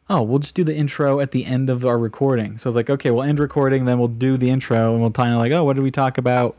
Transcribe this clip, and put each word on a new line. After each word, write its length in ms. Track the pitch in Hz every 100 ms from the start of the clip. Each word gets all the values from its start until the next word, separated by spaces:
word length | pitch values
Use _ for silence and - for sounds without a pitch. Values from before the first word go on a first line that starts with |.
| -
oh, 120 | 190
we'll 180 | 110 135
just 160 | 147 -
do 80 |
the 100 | 160
intro 460 | 151 147 - 143 139
at 100 | 139
the 140 | 127 120
end 240 | 127 131
of 160 | 123 123
our 100 | 120
recording. 600 | 113 - 139 127 104 110
So 100 | 127
it's 60 | 117
like, 140 | 117
okay, 220 | 139 139
we'll 100 | 117
end 160 | 139 147
recording, 460 | 143 151 135 135
then 160 | 127 123
we'll 80 | 120
do 280 | 113 131 131
the 140 | 127
intro, 420 | 131 - 113 113
and 80 | 113
we'll 120 | 113
kinda 260 | 110 123 120
like, 140 | 117
oh, 100 | 165
what 120 | 147 135
did 60 |
we 100 | 135
talk 260 | 135 131 127
about, 380 | 123 123 123